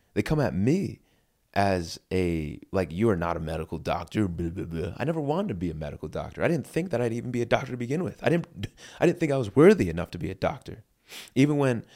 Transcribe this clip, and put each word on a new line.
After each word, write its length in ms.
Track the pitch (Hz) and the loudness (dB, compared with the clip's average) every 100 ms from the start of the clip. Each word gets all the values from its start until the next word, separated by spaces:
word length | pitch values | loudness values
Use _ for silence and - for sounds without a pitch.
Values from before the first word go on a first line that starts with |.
| _ | _
They 80 | - | -2
come 180 | - 156 | 0 2
at 160 | 120 | 2
me 460 | 73 107 180 - - _ _ _ _ _ | 2 2 2 0 -8 _ _ _ _ _
as 440 | - 101 92 85 - - | 0 2 2 -2 -10 -4
a, 480 | 92 90 82 76 - - | 0 0 0 -4 -8 -6
like, 220 | 98 87 | -2 -2
"You 160 | 85 113 | 0 2
are 80 | 92 | 2
not 220 | 85 82 | 0 -4
a 20 | |
medical 380 | 80 80 80 82 | -4 -6 -6 -6
doctor, 500 | - 78 85 107 101 | -4 -4 -2 -2 0
blah, 220 | 85 85 | 0 -4
blah, 140 | 90 | -4
blah." 280 | 85 82 87 - | -8 -6 -6 -6
I 60 | |
never 180 | 139 160 | -4 -4
wanted 260 | 139 160 202 | -2 -2 -4
to 60 | |
be 160 | 98 87 | -4 -4
a 40 | |
medical 340 | 78 76 - 78 | -6 -8 -8 -10
doctor. 340 | 80 78 - | -8 -8 -2
I 60 | 104 | -2
didn't 180 | 165 - | -2 -4
think 240 | - - | -6 -4
that 100 | 117 | -2
I'd 140 | 120 | -2
even 160 | 117 120 | -4 -4
be 100 | 123 | -4
a 60 | 117 | 0
doctor 240 | 110 123 | 0 -2
to 80 | 123 | -6
begin 260 | 120 147 | -4 -4
with. 180 | 156 - | -4 -2
I 60 | - | 0
didn't, 400 | 170 - - 98 - - - | 0 -2 -10 -12 -12 -16 2
I 60 | 165 | 2
didn't 120 | 170 | 4
think 140 | 160 | 0
I 60 | 135 | 0
was 180 | 110 139 | 2 8
worthy 320 | 165 196 95 | 8 8 4
enough 220 | 80 85 | -2 -4
to 80 | 87 | -6
be 120 | 82 | -6
a 40 | |
doctor. 500 | 92 85 82 - - - _ - - - | -2 -4 -4 -12 -18 -20 _ -20 -18 -4
Even 220 | - 143 147 | 2 4 4
when 300 | 135 117 - | 2 0 -4